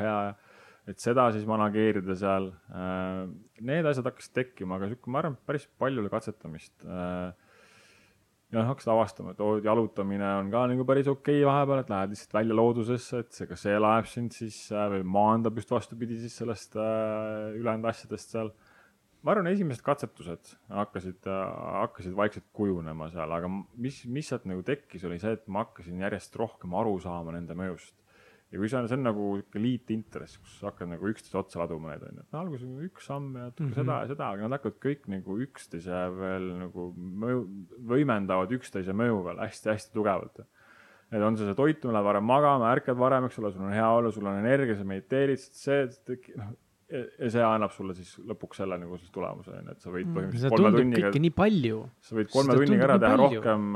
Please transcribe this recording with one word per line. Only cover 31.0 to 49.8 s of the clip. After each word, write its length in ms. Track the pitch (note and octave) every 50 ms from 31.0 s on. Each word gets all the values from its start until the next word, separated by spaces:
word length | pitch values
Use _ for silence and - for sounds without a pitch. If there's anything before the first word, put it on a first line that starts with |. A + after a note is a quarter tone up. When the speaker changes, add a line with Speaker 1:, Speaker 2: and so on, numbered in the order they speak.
| F#2 G#2
Speaker 1:
üksteise 240 | A2 - - - -
otsa 220 | F#2+ F#2+ - - E2+
laduma 320 | E2+ E2 E2+ D#2 D#2+ D#2
neid, 120 | D2 - -
on 80 | - -
ju. 80 | -
Et 100 | - _
no 60 | - D3+
alguses 280 | F#3 F3+ C#3+ A#2+ B2+ B2+
on 160 | B2+ C#3 E3
üks 220 | F#3 - - - -
samm 240 | C#3 C#3+ C#3+ C3+ C3
ja 140 | B2 B2 B2
natuke 180 | - - D#3
Speaker 2:
Mhm. 80 | C3+ A2
Speaker 1:
seda 220 | C3 B2+ D#3 D3 -
ja 60 | -
seda, 220 | A#2 C#3+ D3+ C#3+ A2+
aga 120 | G2 G2+
nad 120 | G#2+ A#2 C3+
hakkavad 220 | C#3 - G#2+ - _
kõik 300 | - C3+ D3 C#3+ - G2
nagu 300 | G2 F#2+ F2+ F#2+ F#2+ A2+
üksteise 600 | C3+ C3+ - - - - - E2+ E2+ F#2 F2+ F2+ F2+ F2+ F#2
veel 320 | F#2+ F#2+ F#2 F#2+ F#2+ F#2 F#2 F2+ F2+
nagu 240 | F2+ F2+ - F2+ F2 F2+ F2+
mõju-, 540 | F2+ F2+ F#2 F2+ G2+ A2 B2 B2+ B2 G#2+ F#2 G2 G2 F2 - - B2 A#2+ A2+
võimendavad 640 | A#2+ C#3+ D3+ C3+ A2+ G2+ G2 F#2+ F#2 F#2 F#2 F#2+ B2+
üksteise 400 | B2+ - - - G2 F2+ F#2+ F#2+
mõju 300 | G#2 A#2+ A#2+ A2+ G2 F2
veel 160 | E2+ E2+ F2+
hästi-hästi 500 | A2 G#2+ - - - G#2+ G#2+ G#2 - -
tugevalt. 520 | - A2 G#2 G#2 F#2 F2 - - - - - - _ _ _ - - - - - - _ _ _
Et 100 | A#2 G#2
on 140 | G#2 A2 A2+
see, 100 | G#2+ G#2+
see 80 | G2+ G2
toitumine, 400 | C3+ C#3 D#3 D3+ - - B2 A2
lähed 120 | G#2 G2+
varem 180 | G2+ G2+ G2+ G#2
magama, 460 | A#2 B2+ C#3+ D3 C#3+ C#3+ C3 A2+ A2+
ärkad 260 | B2+ C#3 - C3+ B2
varem, 300 | B2 B2 C3 C3+ C3 B2+
eks 120 | A#2+ - A#2+
ole, 120 | A2 G2+
sul 140 | F#2 F#2 F#2+
on 60 | G2
hea 180 | G2+ A2 A2 A2+
olla, 200 | A2+ A#2 A#2+ A2
sul 140 | G#2 G#2+ G2+
on 120 | G2+ G2 G2
energia, 380 | G#2+ A#2+ C#3 C#3 C3+ A#2 G#2+
sa 80 | G2+ G2
mediteerid, 540 | G2 F#2+ F#2+ - - C3 C3+ C#3 C#3 C3+ -
see, 440 | - - - - - C#3+ C#3 C#3+ C3+ B2
see 160 | B2 - _
teki-, 300 | - B2+ B2+ - - -
noh, 180 | B2+ G#2 G#2 A#2+ - _ _ _ _ _ -
ja, 120 | - C3 - - - -
ja 120 | C#3 A#2
see 120 | A2 A#2+
annab 320 | A#2 A2 A2 G#2+ G#2 F#2+ -
sulle 200 | - G2 F#2+ F2
siis 200 | F#2 F2 - - -
lõpuks 400 | F#2 A#2 G#2 - - - - -
selle 160 | F#2+ F#2+ F2+ F2
nagu 180 | F2 F2 F2+
siis 140 | E2+ F2 E2+
tulemuse, 400 | - - F2+ F#2+ F#2+ F#2 - F#2
on 160 | F#2 F#2 E2+
ju, 80 | E2 -
et 60 | -